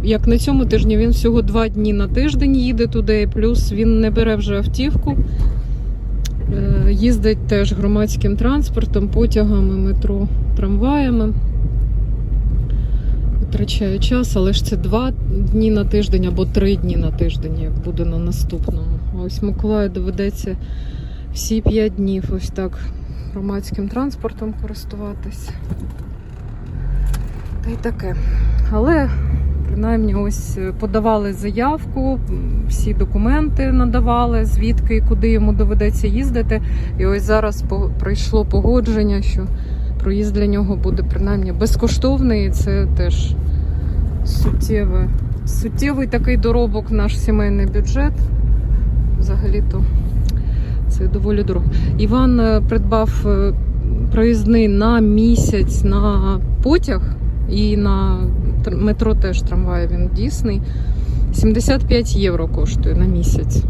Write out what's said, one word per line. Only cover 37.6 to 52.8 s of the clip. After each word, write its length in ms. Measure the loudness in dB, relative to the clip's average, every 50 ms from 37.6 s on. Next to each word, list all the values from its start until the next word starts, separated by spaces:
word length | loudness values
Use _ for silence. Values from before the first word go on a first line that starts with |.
по-, 300 | -4 -4 -2 -2 -2 -2 -2 -2
прийшло 460 | -2 -2 -2 -2 -2 0 0 0 0
погодження, 760 | 2 0 2 2 4 2 2 2 2 0 0 2 2 0 0
що 260 | 0 0 0 0 -2 -2 -4 -4 -4 -6 -4 -4 -2 -4 -2 -2
проїзд 340 | -2 0 0 0 0 0 0
для 140 | 0 2 2
нього 280 | 2 0 0 0 0
буде 280 | 0 0 0 0 0 0
принаймні 480 | -2 -2 0 0 0 0 0 0 -2
безкоштовний. 960 | -2 0 0 2 2 2 2 0 0 2 2 2 2 2 2 2 2 2 0 0
І 40 |
це 360 | 0 0 0 0 0 0 0 0 0 0
теж 380 | 0 0 0 0 0 0 -2 -2 -2 -2 -2 -2 -2 -2 -2 -2 -2 -2 -2 -2 -2 -2 -2 -2 -2
суттєве, 840 | -2 0 0 0 0 0 0 -2 0 0 0 0 0 0 0 0 0 -2 -2 -2 -4 -6 -6 -4
суттєвий 600 | -4 -2 -2 -2 -4 -2 -2 -2 -2 -2 -2 -4 -2
такий 300 | -2 0 0 2 2 2
доробок 520 | 2 2 2 2 0 0 -2 -4 -4 -2
в 40 | -2
наш 260 | 0 0 0 0 0
сімейний 460 | 0 0 2 2 2 2 2 2 0
бюджет. 480 | 0 0 0 0 0 0 0 0 0 0 0 0 0 0 0 2 2 2 2 2 2 0 2 2 2 0 0 2 2 2 2
Взагалі-то 640 | 2 2 2 0 2 2 2 2 2 0 0 0 0 2 2 0 0 0 0 0 0 0 0 0 0 0 0 -2 -2 -2 -2 -2 0 0
це 160 | 0 0 0 0
доволі 360 | 0 0 0 0 0 0 0
дорого. 220 | 0 0 0 0 2 2 2 2 2 2 2
Іван, 420 | 2 2 4 4 4 4 4 4
е, 220 | 4 4 2 2 2 2
придбав, 540 | 2 2